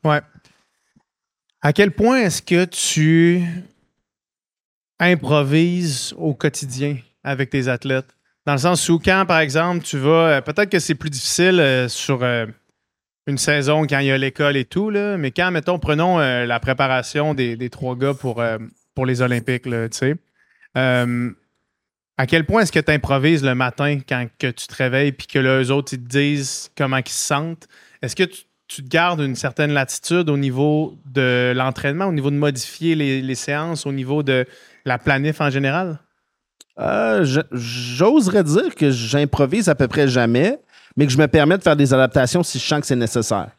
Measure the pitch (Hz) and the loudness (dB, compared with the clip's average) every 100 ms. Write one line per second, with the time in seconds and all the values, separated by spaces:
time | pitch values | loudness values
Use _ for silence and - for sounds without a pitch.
0 | 156 147 - - _ _ _ _ _ _ | 0 -2 -4 -20 _ _ _ _ _ _
1 | _ _ _ _ _ _ 147 151 202 - | _ _ _ _ _ _ 0 4 2 4
2 | 220 262 202 - - 175 180 - - - | 2 4 2 -2 0 0 2 -2 -4 2
3 | 156 165 170 175 170 170 - _ _ _ | 4 6 6 4 -2 -6 -14 _ _ _
4 | _ _ _ _ _ _ _ _ _ _ | _ _ _ _ _ _ _ _ _ _
5 | 175 175 127 151 135 156 175 180 170 127 | 2 4 2 2 4 2 2 0 -2 -4
6 | - - 160 139 156 - 139 127 143 135 | -8 -6 -4 -2 -4 -4 -10 -6 -4 -6
7 | _ _ 135 135 135 139 127 123 139 131 | _ _ -8 -6 -4 -2 -2 -4 -2 -4
8 | 131 _ _ _ - 139 160 175 - 170 | -4 _ _ _ -2 0 2 0 2 2
9 | 190 190 180 165 156 147 170 175 - 143 | 2 2 2 2 2 0 0 -2 -4 -2
10 | 135 165 165 143 127 147 202 180 156 151 | 2 4 4 2 0 -4 0 -2 -2 -4
11 | 151 135 - - 180 180 143 127 123 - | -4 -6 -4 0 2 4 4 2 -2 -6
12 | - 131 123 120 110 113 _ _ _ _ | -4 -2 0 -2 -4 -10 _ _ _ _
13 | _ _ - 139 - 147 139 156 147 139 | _ _ -8 -4 0 0 2 0 0 0
14 | 139 135 135 - 147 139 123 180 214 202 | 0 0 -2 0 0 0 -2 -4 -2 -2
15 | 208 196 135 143 180 170 147 180 143 151 | -4 -4 -4 -2 -2 -2 -2 -4 -2 0
16 | 175 175 135 123 120 117 135 127 135 131 | 2 2 2 0 -2 -2 -2 0 0 0
17 | 120 147 151 139 120 117 120 - 127 123 | -2 -2 -2 -2 -4 -4 -10 -8 -8 -2
18 | 139 135 131 117 117 113 113 _ _ - | -2 -2 -6 -4 -4 -4 -10 _ _ -4
19 | 131 123 127 120 117 123 127 117 113 - | -2 0 0 0 -2 -6 -4 -6 -6 -2
20 | 131 165 _ _ _ _ _ 127 131 127 | -2 -2 _ _ _ _ _ -2 0 2
21 | 120 120 120 92 _ _ _ _ _ _ | 0 -4 -6 -10 _ _ _ _ _ _
22 | _ - 131 165 151 214 196 - 151 151 | _ -4 0 2 2 2 2 2 2 0
23 | - 139 147 160 135 127 127 - 143 147 | 0 0 2 2 0 0 -2 -2 -2 -2
24 | - 127 120 _ 131 120 - - 131 131 | -4 -6 -6 _ -6 -6 -16 -4 -2 0
25 | 143 135 - 139 131 131 127 139 135 127 | 0 -2 -4 0 2 2 2 -2 -2 -12
26 | 123 135 143 147 135 - - - 139 131 | -4 0 0 -2 -4 -10 -14 -4 -2 -2
27 | 120 - - 143 160 165 _ _ _ _ | -4 -8 -2 -2 -4 -10 _ _ _ _
28 | 131 - 180 - _ _ _ - 135 160 | -10 -4 -4 -4 _ _ _ -16 -4 0
29 | 175 165 139 123 135 120 147 143 131 - | 0 0 -4 -4 -6 -2 0 0 -2 -8
30 | - 175 160 143 139 127 147 151 156 - | -2 0 0 0 -2 0 0 0 -2 -10
31 | 139 131 127 123 123 127 131 - 143 151 | -6 0 2 2 2 0 -2 -2 -4 -2
32 | 196 156 135 143 147 131 - - 165 160 | -2 -2 -2 0 -2 -2 -10 -4 -2 0
33 | 143 135 131 127 - 143 165 156 143 139 | 0 -2 -4 -6 -6 -6 -4 -6 -6 -6
34 | 127 147 139 127 123 - - _ 139 123 | -4 -2 0 0 -2 -10 -20 _ -6 -2
35 | - 135 147 151 147 135 139 156 185 151 | 0 2 0 -2 -2 0 -2 -2 -4 -8
36 | _ _ _ _ _ _ _ - - 208 | _ _ _ _ _ _ _ -6 -2 0
37 | 226 214 147 135 - 123 117 120 123 123 | 0 2 2 0 -2 -8 -8 -10 -10 2
38 | 190 302 190 208 160 170 339 - 147 123 | 4 6 4 2 4 2 0 0 0 2
39 | 113 143 147 - 135 202 185 147 127 127 | 0 0 0 2 2 2 0 2 2 2
40 | 139 123 117 120 180 285 _ _ _ - | 2 4 2 4 2 0 _ _ _ 0
41 | 143 127 151 160 147 190 185 147 139 131 | 2 4 4 6 4 4 4 4 4 4
42 | - 151 123 180 170 131 - 147 - 127 | 4 2 2 0 -2 -4 -2 -2 0 -2
43 | 117 123 110 104 78 | 0 -2 -2 -4 -4